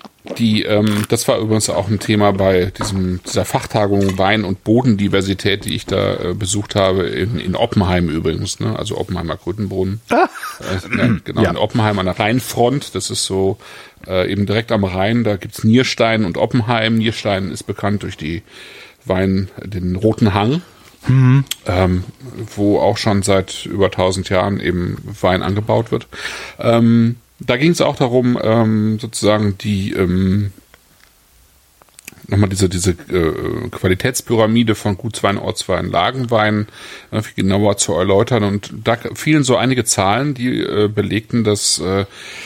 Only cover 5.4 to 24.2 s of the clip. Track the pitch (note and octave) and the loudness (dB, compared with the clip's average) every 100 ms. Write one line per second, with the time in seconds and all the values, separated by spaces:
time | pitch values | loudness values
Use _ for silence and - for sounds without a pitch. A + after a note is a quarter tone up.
5.4 | G2+ G2+ G2+ G#2 - G2 G2 F#2 E2 F#2+ | 0 -2 -2 -6 -2 0 0 -2 -4 -4
6.4 | G2 G2+ G2+ G#2+ F#2+ F#2+ E2+ A#1 F#2 A#2+ | -4 -4 -2 2 2 2 0 -2 -2 -2
7.4 | - F2 - - F#2 F2+ F2 D2+ E2 E2+ | -2 -2 0 2 2 2 0 0 -2 -2
8.4 | G2 - A2 A2 G#2+ - - F2+ E2 F2 | -4 -4 -4 -4 -6 -6 -6 -6 -6 -6
9.4 | - A2 G2+ G2 F#2+ G#2 - D#3+ - - | -8 -6 -4 -2 -4 -4 -2 0 0 -2
10.4 | - - - F#2 - - A#2+ G2+ - F#2+ | -14 -12 -8 -6 -4 0 0 0 -2 0
11.4 | - E2+ G#2+ B2 G#2+ G2+ F#2 F2+ G#2+ B2 | 0 0 -2 0 0 0 -2 0 0 0
12.4 | - - A#2+ C#3 - F#2+ - G#2+ - F#2+ | -2 0 2 2 -4 -8 -6 -6 -4 0
13.4 | F#2+ F#2+ - - - - - F#2 F2+ G2 | 0 -2 -8 -20 -20 -18 -4 -2 0 0
14.4 | G2 G#2 A2+ A2+ F#2+ F#2 G2 A#2 A2 G2+ | 0 0 0 0 0 0 0 0 0 -2
15.4 | G#2+ - A2 A#2 B2+ - A#2 A2 G#2 E2+ | -6 -2 4 4 4 2 2 2 0 0
16.4 | A#2 B2+ A2+ A#2+ A2 A2+ A2 G#2+ A2+ G2 | 0 0 0 0 2 2 0 -2 -2 -2
17.4 | F#2+ - - G2+ G2+ G2+ F2 F2+ D#2 E2+ | -2 -8 -8 -6 -2 -2 -4 -8 -6 -6
18.4 | - - - - - - - F#2 F#2+ F#2+ | -8 -20 -20 -20 -20 -12 -4 0 2 0
19.4 | G2 - - G2+ F2+ F2+ G#2+ A2 A2 G2+ | -2 -8 -10 -6 -4 0 0 2 2 2
20.4 | G#2+ D#3 - - - - - C3 B2+ C3+ | 2 0 -4 -18 -20 -8 0 4 6 4
21.4 | C3+ - - F2+ F#2 F2+ F#2 - C3 - | 2 -4 -2 0 2 2 -2 -12 -16 -14
22.4 | A2 - G2+ G2+ F2+ G#2+ - G2+ F#2+ G2 | -10 -2 2 4 2 0 0 0 2 2
23.4 | F#2+ - - G2 F#2+ - F#2 F#2+ | 0 -6 -6 0 0 2 0 0